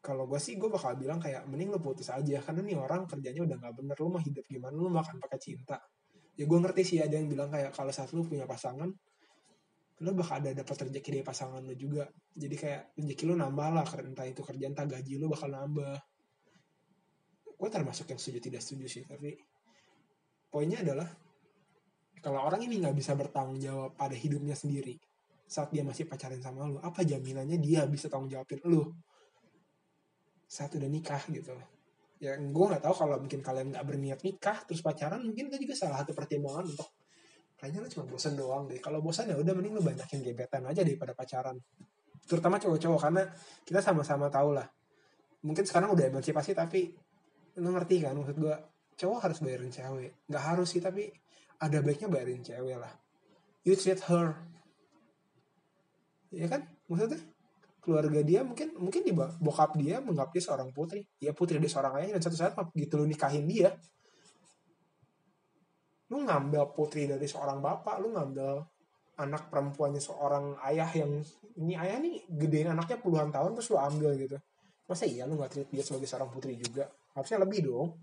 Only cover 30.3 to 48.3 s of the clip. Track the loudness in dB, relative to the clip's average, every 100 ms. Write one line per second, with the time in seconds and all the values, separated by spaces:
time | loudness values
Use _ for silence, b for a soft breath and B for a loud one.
30.3 | _ _ -8 -6 -4 -2 -2 -2 -6 -4
31.3 | -6 -6 -12 -14 _ _ _ _ _ -6
32.3 | -4 0 6 6 6 4 4 4 2 0
33.3 | -6 -2 -2 -2 -6 -4 -4 -4 -2 -4
34.3 | -2 -2 -2 -4 -2 -2 -2 -2 -2 -4
35.3 | -4 -4 -4 -4 -2 -2 -2 -4 -6 -2
36.3 | -2 -2 -4 -6 -8 -12 _ b b b
37.3 | b b _ -8 -8 -8 -8 -8 -4 -2
38.3 | -2 -2 -2 -4 -8 -4 -2 -2 -2 -2
39.3 | 2 2 2 0 2 0 0 -6 -6 -6
40.3 | -6 -4 -4 -2 2 2 2 -6 -8 -6
41.3 | -4 -4 -8 -14 _ -20 _ _ -20 0
42.3 | 2 4 4 4 2 4 4 6 4 2
43.3 | B B B 0 2 4 4 4 2 2
44.3 | 4 4 4 -2 _ _ b b b _
45.3 | _ -2 0 4 4 6 6 6 2 0
46.3 | 0 2 0 2 2 0 -4 _ _ _
47.3 | _ _ -4 0 0 4 4 4 -2 -2